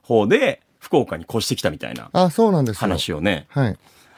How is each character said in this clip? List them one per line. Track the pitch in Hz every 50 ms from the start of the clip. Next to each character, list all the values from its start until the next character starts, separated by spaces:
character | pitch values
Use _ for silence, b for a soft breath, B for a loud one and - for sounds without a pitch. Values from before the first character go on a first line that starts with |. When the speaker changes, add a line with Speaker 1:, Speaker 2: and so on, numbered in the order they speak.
| _
Speaker 1:
方 | - 120 113 104
で、 | 107 185 269 277 226 127 - _ _ _ _
福 | - - - 151
岡 | 117 - 85
に | 82 85
越 | - - 113
し | 104 -
て | -
き | - -
た | -
み | 76 76
た | - 58
い | -
な | - 55 - -
Speaker 2:
あ、 | 175 185 180
そ | - - 226 220
う | 196
な | 160
ん | 135
で | 117 104
す |
よ。 | -
Speaker 1:
話 | - 101 92 78 - - 87
を | 73
ね。 | 82 101 95 73 - _
Speaker 2:
は | - 143 135 110
い。 |
Speaker 1:
だ | 92
か | - b b b b b b b